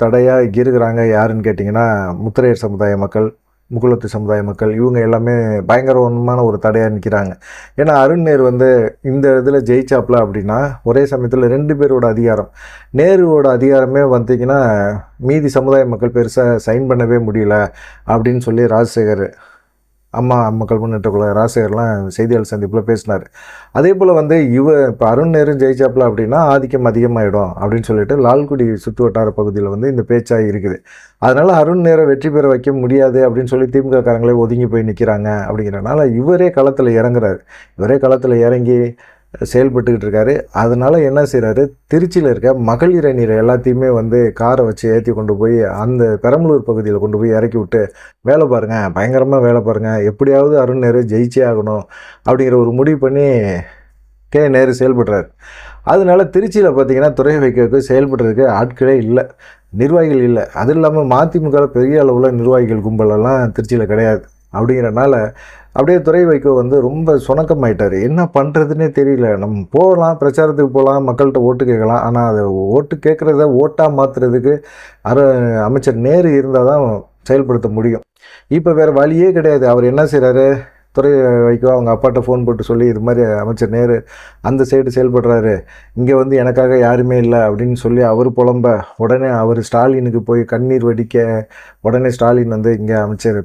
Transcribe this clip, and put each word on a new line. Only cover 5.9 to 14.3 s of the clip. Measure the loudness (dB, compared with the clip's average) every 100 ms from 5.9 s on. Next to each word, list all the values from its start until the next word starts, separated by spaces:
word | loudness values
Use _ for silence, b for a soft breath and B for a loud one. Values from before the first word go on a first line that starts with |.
| 2 0 0 -2 0
ஒரு | 0 0
தடையா | -2 0 -2 -4
நிக்கிறாங்க. | -4 -4 -4 -10 B B B -2
ஏன்னா, | 0
அருண் | 2 2 2
நேரு | 2 2
வந்து | 2 2 2 2 0 -4
இந்த | -6 0 2 2
இதுல | 2
ஜெயிச்சாப்ல | 0 2 0 0 -2 0 0
அப்படின்னா, | 0 -4 -4 -4 -4 -4
ஒரே | -2 0
சமயத்துல | 0 -2 -2 0 0
ரெண்டு | 0 -2
பேரோட | 0 0 2 0
அதிகாரம், | 0 0 0 -4 B B B B 0
நேருவோட | 2 4 4 2
அதிகாரமே | 2 2 2 2 2 0
வந்தீங்கன்னா, | 2 0 0